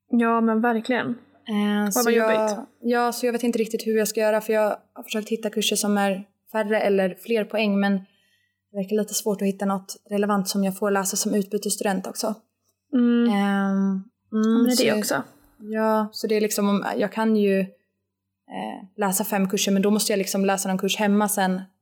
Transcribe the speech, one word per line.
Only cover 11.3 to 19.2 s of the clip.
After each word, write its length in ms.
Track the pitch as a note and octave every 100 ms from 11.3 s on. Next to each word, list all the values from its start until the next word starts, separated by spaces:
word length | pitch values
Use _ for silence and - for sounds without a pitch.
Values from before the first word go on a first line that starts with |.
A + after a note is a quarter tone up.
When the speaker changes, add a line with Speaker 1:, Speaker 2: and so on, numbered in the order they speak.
Speaker 2:
utbytesstudent 720 | G#3 F#3+ G#3 G3+ - G#3 F#3+ F#3+
också. 280 | - A3 G#3+ _ _ _ _ -
Speaker 1:
Mm. 340 | B3+ A#3+ A#3+ A#3+
Speaker 2:
Ehm, 40 | G3+
mm, 680 | G3+ G3 G3 G3 G3 F#3+ G3 _ -
Speaker 1:
Men 320 | A3 A3 A3+
det 60 | B3
är 60 | B3
Speaker 2:
så 60 |
Speaker 1:
det 60 | -
Speaker 2:
jag 100 | G#3+
Speaker 1:
också. 240 | G#3 C#4 - _ _ -
Speaker 2:
Ja, 480 | G#3+ A3 A3 A3 G#3+
så 140 | - G#3+
det 80 | G#3+
är 40 |
liksom, 280 | G#3 G#3 G3+
om, 160 | G3+ - -
jag 160 | G3+
kan 240 | A3+ A3 G#3+
ju, 240 | G3+ G3
eh, 60 | F#3+ - _ _ _ _ _ _ - G3 A2 - F#3+ -
läsa 280 | G3 F#3+